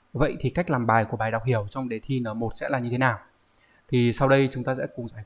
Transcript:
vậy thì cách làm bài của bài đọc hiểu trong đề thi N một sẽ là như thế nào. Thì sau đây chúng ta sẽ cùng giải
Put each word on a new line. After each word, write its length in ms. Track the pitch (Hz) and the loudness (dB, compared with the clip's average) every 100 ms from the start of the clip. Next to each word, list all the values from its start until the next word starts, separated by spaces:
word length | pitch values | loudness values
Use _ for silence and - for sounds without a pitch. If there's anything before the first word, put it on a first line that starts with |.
| _ | _
vậy 240 | 120 147 - | -2 0 0
thì 100 | 131 | -2
cách 200 | - 175 | -2 0
làm 180 | 127 113 | 0 4
bài 180 | 113 110 | 4 2
của 120 | 110 | -2
bài 140 | 110 | -2
đọc 120 | 110 120 | -2 0
hiểu 220 | 113 104 | 0 -2
trong 200 | 135 127 | -6 -6
đề 100 | 110 | -6
thi 160 | - 131 | -4 -4
N 200 | 117 110 | -4 -4
một 120 | 113 - | -6 -4
sẽ 140 | 139 | -4
là 100 | 131 | -2
như 100 | 120 | -2
thế 80 | 123 | 0
nào. 220 | 131 107 - _ _ _ _ _ - | 0 0 -8 _ _ _ _ _ -2
Thì 240 | 127 120 | 2 4
sau 160 | 113 135 | 4 4
đây 200 | 135 131 | 6 4
chúng 100 | 127 | 0
ta 120 | 123 131 | -4 -4
sẽ 120 | - - | -6 -8
cùng 140 | 117 | -12
giải 140 | 113 | -12